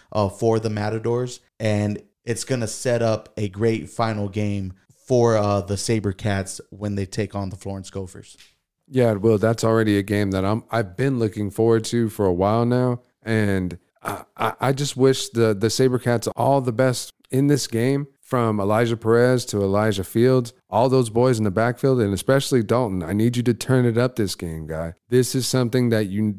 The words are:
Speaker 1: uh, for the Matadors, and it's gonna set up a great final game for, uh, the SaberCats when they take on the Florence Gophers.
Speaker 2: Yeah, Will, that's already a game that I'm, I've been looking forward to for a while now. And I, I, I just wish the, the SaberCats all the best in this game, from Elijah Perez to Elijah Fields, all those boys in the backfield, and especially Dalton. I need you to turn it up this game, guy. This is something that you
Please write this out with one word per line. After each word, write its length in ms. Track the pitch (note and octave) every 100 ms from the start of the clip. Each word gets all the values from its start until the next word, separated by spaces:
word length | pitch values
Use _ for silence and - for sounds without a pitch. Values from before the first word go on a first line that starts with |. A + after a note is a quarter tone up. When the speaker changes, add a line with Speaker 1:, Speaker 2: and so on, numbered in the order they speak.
| _
Speaker 1:
uh, 180 | - G2+
for 300 | - A#2 A2+
the 120 | A2
Matadors, 680 | G#2+ G#2 A2 A2+ A#2+ B2 B2 _ -
and 420 | A2 G#2 G#2 G#2 - _ -
it's 180 | A2
gonna 240 | - C3 A2+
set 360 | - C3 A#2+
up 260 | A2+ G#2+ - -
a 120 | G#2
great 380 | F#2+ A2+ A2+ D2+
final 420 | - A2+ G#2 G2+
game 440 | G2 G#2 G2+ F#2+ F#2 _ _
for, 420 | - B2+ A#2 A2
uh, 240 | G#2 G2+
the 140 | F#2+ G2+
SaberCats 840 | - A2+ G2+ F#2 G#2+ G2 F#2+ - -
when 240 | G2 G#2 G2+
they 100 | G2
take 300 | - G2+ G2+
on 160 | G2
the 40 | F#2+
Florence 360 | - G2 F#2+
Gophers. 440 | F#2+ F#2 - - - _ _ _ _ _
Speaker 2:
Yeah, 240 | C3 A#2+
Will, 260 | G#2 A2 G#2+
that's 260 | A2 A2+
already 360 | A2+ A2+ A2 G2+
a 40 |
game 280 | G2 G#2 G2+
that 120 | F#2+
I'm, 200 | F#2+ A2 -
I've 260 | A2+ G2+ F2
been 220 | C3 C3
looking 320 | A2 G#2+ G#2
forward 320 | - A2+ A2+ A2
to 240 | A#2+ A2+
for 160 | - G2+
a 80 |
while 320 | F2 G2 A2+ A#2+
now. 360 | B2 B2+ A#2+ _ _
And 560 | G#2+ A2 G#2 G2 F#2 F2 _ _
I, 220 | - G2 - -
I, 160 | A2+ -
I 100 | B2
just 240 | C3+ C#3+ -
wish 320 | C3+ C3 -
the, 240 | A#2 A2+
the 140 | G2+ A2
SaberCats 640 | - C3 B2 - A#2 - -
all 260 | A#2+ C#3
the 100 | B2+
best 400 | A2+ C3 A#2+ - - _
in 160 | C3 C#3+
this 200 | C#3 -
game, 400 | A2+ A#2+ C#3 C#3+ _
from 380 | - C3 A#2 G#2+
Elijah 360 | G2 G#2+ A#2 A2+
Perez 480 | A2+ A#2 B2 B2+
to 140 | - G#2
Elijah 460 | G2 G2+ A2 G2
Fields, 500 | F2+ A2+ B2 C3 A#2+ - _
all 180 | G2 C3
those 220 | C3 A#2+
boys 300 | G#2+ B2+ A#2
in 40 |
the 80 | G#2+
backfield, 480 | F#2+ A#2 B2 C#3 C3
and 140 | G2+
especially 480 | G2 - C3+ C3+ C3+
Dalton. 400 | G2+ A2+ B2 F#2
I 100 | E2
need 240 | G2+ A2+ A#2+
you 60 |
to 140 | A#2+ A2+
turn 300 | - C3 B2
it 120 | A2+
up 180 | B2+ -
this 200 | G2+ -
game, 320 | F2 D#2+ D#2
guy. 260 | D#2 E2 E2 -
This 240 | B2 B2
is 140 | C3+ A#2+
something 420 | C3 B2 B2+ B2
that 200 | A2 G#2
you 240 | G2 G#2+